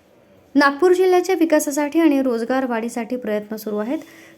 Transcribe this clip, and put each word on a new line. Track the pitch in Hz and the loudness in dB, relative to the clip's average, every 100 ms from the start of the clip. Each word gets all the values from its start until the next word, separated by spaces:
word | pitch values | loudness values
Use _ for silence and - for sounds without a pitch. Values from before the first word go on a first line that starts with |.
| _ _ _ _ _ 277 | _ _ _ _ _ 2
नागपूर | 285 285 370 | 2 2 2
जिल्ह्याच्या | 359 370 359 359 370 | 4 4 2 2 0
विकासासाठी | 320 302 302 294 294 320 | 2 2 0 -4 -2 2
आणि | 320 277 | 2 2
रोजगार | 262 233 233 262 262 | 0 -2 -2 -2 -2
वाढीसाठी | 226 233 240 226 247 | -4 -6 -8 -6 -6
प्रयत्न | 220 208 208 220 | -4 -6 -6 -10
सुरू | 214 208 | -6 -6
आहेत. | 220 311 - - - | -4 -6 -10 -20 -20